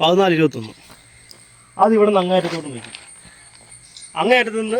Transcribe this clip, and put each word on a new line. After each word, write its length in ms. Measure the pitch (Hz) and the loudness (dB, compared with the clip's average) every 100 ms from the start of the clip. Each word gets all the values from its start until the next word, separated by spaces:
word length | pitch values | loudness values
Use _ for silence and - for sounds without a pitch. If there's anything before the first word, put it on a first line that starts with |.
പതിനാല് 320 | 160 180 190 160 | 0 2 2 2
ഇരുപത്തൊന്ന്, 360 | 151 123 107 - - - _ - - - _ _ _ - | 0 -2 -14 -18 -20 -20 _ -20 -20 -20 _ _ _ 0
അത് 100 | 202 220 | 2 4
ഇവിടെ 120 | 208 | 4
നിന്ന് 120 | 196 | 2
അങ്ങേയറ്റത്തോട്ട് 460 | 180 185 170 165 147 | 0 0 -2 -6 -10
വയ്ക്കും. 200 | 120 - - - - - - - - - - - - - 160 | -14 -16 -20 -20 -20 -20 -20 -20 -20 -20 -20 -20 -20 -10 -4
അങ്ങേയറ്റത്ത് 380 | 190 247 226 220 | 0 0 0 -6
നിന്ന് 160 | 220 | -4